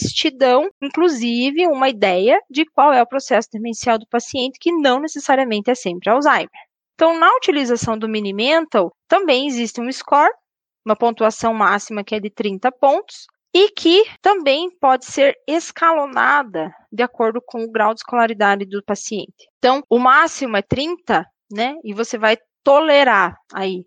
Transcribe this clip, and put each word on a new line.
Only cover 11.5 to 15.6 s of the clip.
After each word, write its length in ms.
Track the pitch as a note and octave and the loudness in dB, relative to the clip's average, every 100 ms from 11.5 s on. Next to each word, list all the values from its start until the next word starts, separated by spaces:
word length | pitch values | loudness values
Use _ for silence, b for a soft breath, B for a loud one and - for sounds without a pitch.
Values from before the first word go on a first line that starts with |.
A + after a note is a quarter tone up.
máxima 520 | A3 F#3 G3+ - G#3 | 0 0 0 -4 -10
que 100 | G3+ | -8
é 60 | G#3+ | -8
de 100 | G#3 | -8
trinta 400 | - G#3 F#3+ B3+ | -6 -6 -2 -4
pontos, 560 | B3+ C#4 F4 - - - _ _ | 2 2 2 -4 -18 -20 _ _
e 200 | F4 G#4 | 2 2
que 320 | - E4 F#4 A4+ - | 2 2 4 2 0
também 480 | F#4 G4+ C#4 C#4+ F4+ - | 0 0 0 -2 -4 -2
pode 240 | C4+ C4 | 0 0
ser 300 | - C#4+ C#4 - | -2 0 0 0
escalonada 1300 | - E4 | -4 -4